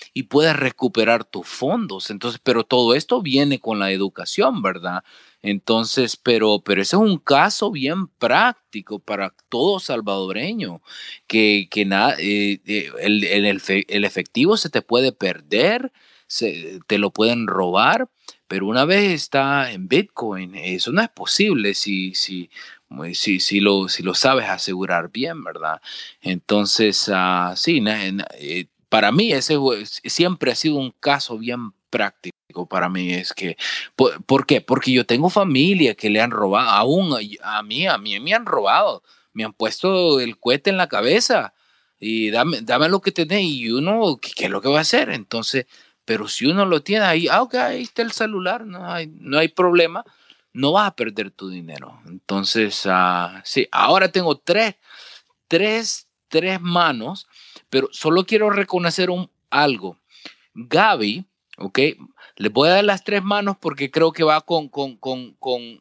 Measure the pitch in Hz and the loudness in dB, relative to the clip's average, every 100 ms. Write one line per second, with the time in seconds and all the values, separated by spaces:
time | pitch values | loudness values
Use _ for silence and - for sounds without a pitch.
0 | - 131 117 143 160 147 135 - 127 113 | -12 -10 0 2 4 2 0 0 -2 2
1 | 110 117 - 95 - - 135 233 190 98 | 2 2 -2 -12 -10 -6 -2 -2 -4 -8
2 | - 101 120 117 131 117 - 123 117 139 | -10 -8 -8 -4 0 0 2 2 4 2
3 | - 247 160 135 143 131 113 104 98 95 | 2 -2 0 2 2 0 -2 -2 0 0
4 | 98 - 90 - 220 214 95 90 90 90 | -2 -6 -6 0 0 2 -2 -4 -6 -8
5 | - - _ _ 101 101 - 113 110 - | -10 -20 _ _ -6 -4 0 0 0 0
6 | 120 - 123 113 107 104 - 98 98 190 | -2 0 2 4 4 2 0 0 2 4
7 | 220 165 - 139 190 - 208 156 131 185 | 4 2 2 4 4 0 -4 -2 -4 -4
8 | 180 - 113 151 240 - _ 104 - 104 | -6 -2 0 2 2 -2 _ -16 -12 -12
9 | - 101 95 - - 120 175 190 - 120 | -8 -6 -6 -10 -6 0 0 0 -4 -6
10 | 104 98 92 98 165 226 113 85 - - | -4 -4 -4 -6 -6 -6 -8 -10 -16 -18
11 | - - - 110 107 101 92 104 98 98 | -18 -18 -2 2 4 2 0 -2 0 2
12 | 127 76 95 104 101 101 - 104 69 60 | 2 0 0 0 0 -2 -6 -6 -6 -4
13 | 98 104 92 101 101 95 - 98 - 104 | 0 0 2 2 2 0 0 -2 0 -2
14 | 101 92 - - 170 214 165 117 - 120 | -2 -4 -4 0 2 2 0 -4 0 0
15 | 131 - 95 80 73 104 170 240 262 _ | 0 -2 -4 -6 -2 0 2 0 -6 _
16 | _ _ - - 110 80 82 92 - 101 | _ _ -10 -4 -4 -4 -12 -12 -4 0
17 | 101 - 110 120 104 92 90 92 131 226 | 0 0 0 0 -2 -2 0 2 2 2
18 | 254 _ - - - 95 98 123 151 196 | -4 _ -20 -20 -8 -4 -2 0 2 2
19 | 202 160 - 139 139 139 127 98 92 151 | 2 -2 -2 -2 0 0 -2 -6 0 0
20 | 208 - 113 95 90 95 92 92 113 175 | 0 -6 -8 -6 -10 -10 -6 -4 -2 -2
21 | 226 - - - 208 139 101 95 104 95 | -2 -4 -2 0 2 2 0 -2 -2 -4
22 | 92 95 - 92 87 - - - _ 67 | -4 -6 -6 -8 -12 -16 -20 -20 _ -14
23 | 85 87 107 92 - 101 101 98 92 - | -8 -4 0 0 2 2 4 2 0 -4
24 | 90 90 131 131 104 92 - 92 92 87 | -2 2 2 2 0 -4 -4 -4 -2 -2
25 | 87 113 156 165 90 80 78 80 - - | -4 -6 -8 -8 -12 -8 -6 -6 -10 -16
26 | - - 87 90 - 104 101 - 107 95 | -16 -10 -6 -6 0 0 2 2 2 2
27 | - 95 92 90 90 92 165 156 107 107 | 0 2 2 2 0 -2 0 2 0 -2
28 | 95 98 - - 71 90 85 _ - 110 | -4 -6 -8 -12 -10 -8 -10 _ 0 2
29 | 104 143 226 139 - 147 135 107 104 - | 4 4 2 2 0 2 2 -2 -6 -12
30 | - - 180 175 131 117 156 143 131 - | -4 2 2 0 -2 0 0 -2 -4 -4
31 | 143 143 - 110 117 123 110 - _ 117 | 0 0 -2 -8 -8 -8 -10 -14 _ -2
32 | 101 - 90 - _ 90 90 95 90 92 | -2 -6 -18 -18 _ -12 -4 -2 -2 -2
33 | 90 90 90 - 92 - - - - - | -2 -4 -6 -8 -8 -6 -6 -6 -4 2
34 | 127 76 - 135 - 131 - 135 135 127 | 2 2 2 2 4 2 2 0 2 2
35 | 120 120 175 208 190 131 170 190 127 - | 4 2 2 2 2 4 4 4 2 2
36 | 107 107 117 107 98 101 120 104 120 175 | 0 2 2 0 2 2 4 4 4 2
37 | 180 123 104 110 104 107 107 127 185 120 | 2 -2 -4 -10 -6 -6 -4 -2 0 -2
38 | 107 101 151 226 220 139 98 147 202 101 | -2 -6 -2 -2 0 0 2 4 2 -2
39 | _ _ _ 110 110 - 110 - 185 185 | _ _ _ -8 -8 -4 -4 0 0 2
40 | 175 135 117 107 120 143 - 190 - 104 | 4 2 0 -2 0 0 2 0 0 0
41 | 117 208 - 208 104 _ _ _ _ _ | 2 4 4 0 -2 _ _ _ _ _
42 | 107 113 107 113 139 117 117 123 160 190 | -4 0 0 2 0 -2 0 2 2 2
43 | 190 180 160 202 175 135 113 123 170 226 | 0 -2 0 0 0 -2 -2 -2 0 0
44 | 196 127 - - 95 101 131 151 156 247 | 0 -2 -8 -6 -4 -2 0 2 2 2
45 | - - 98 117 110 135 - - _ _ | 0 -4 -8 -6 -4 -4 -6 -14 _ _
46 | - 110 104 - 131 185 190 156 - 214 | -4 -4 -4 -2 0 2 2 2 0 0
47 | 190 165 151 185 247 247 247 254 240 - | 2 2 2 2 2 0 -2 -4 -6 -6
48 | 233 - 220 196 180 226 220 180 175 175 | -4 -4 -4 -2 -4 -4 -8 -12 -8 -8
49 | 156 156 139 147 160 - 180 170 165 185 | -8 -12 -2 0 2 2 4 4 2 -2
50 | - _ _ _ _ 123 139 190 202 - | -14 _ _ _ _ -2 2 2 2 -2
51 | 110 104 98 - 95 92 82 69 64 - | -6 -6 -8 -10 -12 -12 -14 -16 -18 -20
52 | - 92 - 98 98 113 104 - 98 90 | -20 -14 -6 -2 0 0 0 -2 2 4
53 | 90 87 87 95 - - - - 110 190 | 4 2 -4 -8 -6 -2 0 2 4 4
54 | 190 185 170 139 - 196 220 - _ - | 2 0 -2 -2 0 2 0 -4 _ -20
55 | - - _ _ - 165 208 226 214 - | -20 -20 _ _ 0 2 2 0 -4 -8
56 | - _ _ 160 185 190 175 175 165 120 | -10 _ _ -2 0 -2 0 2 2 0
57 | 123 196 - - - - _ 131 135 - | -6 -10 -16 -20 -20 -20 _ -2 0 -2
58 | 160 175 180 214 214 202 190 180 170 190 | 0 2 2 2 2 0 0 -2 0 -2
59 | 180 180 - _ - 131 147 113 92 - | -2 -4 -8 _ -4 0 2 0 -6 -14
60 | _ _ - _ _ 127 120 156 214 160 | _ _ -20 _ _ -18 -2 2 2 2
61 | 104 139 - _ _ - 98 - 147 - | -2 -4 -8 _ _ -12 -4 0 0 0
62 | - _ - - 104 110 156 190 208 196 | -14 _ -20 -6 -2 2 4 4 4 0
63 | - 202 190 208 202 190 165 143 135 151 | -2 -4 -2 -2 -2 -4 -6 -6 -4 2
64 | 165 156 156 156 - 165 143 143 139 113 | 2 2 2 2 0 -4 -4 -8 -8 -8
65 | 131 127 123 - 135 123 117 110 | -8 -8 -10 -10 -4 -4 -6 -18